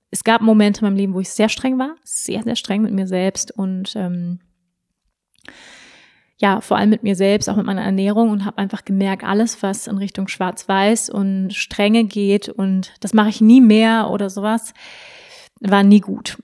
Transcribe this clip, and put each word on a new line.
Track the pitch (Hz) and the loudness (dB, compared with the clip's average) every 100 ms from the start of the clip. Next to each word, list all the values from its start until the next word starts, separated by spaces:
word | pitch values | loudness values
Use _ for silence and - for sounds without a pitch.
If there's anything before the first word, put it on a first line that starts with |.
| _ | _
es | - | -4
gab | - 226 | 0 2
Momente | 220 214 208 202 | 4 4 4 2
in | 208 | -2
meinem | 196 | 0
Leben, | 196 | -2
wo | 185 | -4
ich | 190 | -4
sehr | - 214 | -2 -2
streng | - 262 254 | -2 -4 -4
war, | 269 320 | -4 -10
sehr, | - - - 220 | -12 -10 -8 -6
sehr | 226 233 | -6 -6
streng | - 202 | -4 -2
mit | 220 | -2
mir | 190 190 | -2 -2
selbst | 185 190 - - | -2 -2 -4 -8
und, | - 190 185 190 220 | -8 -6 -6 -8 -6
ähm, | 185 175 175 180 _ _ _ _ _ _ _ _ _ _ - - - - - - _ _ _ _ | -6 -6 -6 -10 _ _ _ _ _ _ _ _ _ _ -20 -20 -20 -20 -20 -20 _ _ _ _
ja, | 202 190 | -2 0
vor | - - | -2 0
allem | 208 | 2
mit | 214 | 2
mir | 208 185 | 0 0
selbst, | 196 208 - | 0 0 -2
auch | 208 | -4
mit | 196 | -2
meiner | 190 | -4
Ernährung | 196 190 196 208 233 | -2 -2 0 0 0
und | 208 202 | 0 -4
hab | - | -6
einfach | 196 202 | -6 -6
gemerkt, | - 196 196 190 | -4 -2 -2 -4
alles, | - 196 226 - | -2 0 -2 -4
was | 196 196 - | -6 -6 -8
in | 196 | -6
Richtung | 196 - 190 | -6 -8 -8
Schwarz-Weiß | - 180 - - 196 202 226 - | -6 -6 -6 -2 0 2 0 -2
und | 202 196 190 190 | -4 -2 -2 -4
Strenge | 202 - - 202 226 214 | -6 -8 -2 2 2 0
geht | 208 196 202 - | -2 0 0 -2
und | - 190 190 185 - | -4 -2 -2 -4 -10
das | 196 | 0
mache | 214 214 | 2 2
ich | 208 | 4
nie | 220 254 | 8 8
mehr | 233 214 226 226 214 | 8 6 4 2 0
oder | 202 196 | -4 -6
sowas, | 196 208 226 - - - - - - - - - _ | -4 -4 -4 -6 -18 -20 -20 -20 -20 -20 -20 -20 _
war | 196 202 | 0 4
nie | 196 208 | 8 6
gut. | 185 196 - - | 4 -8 -12 -16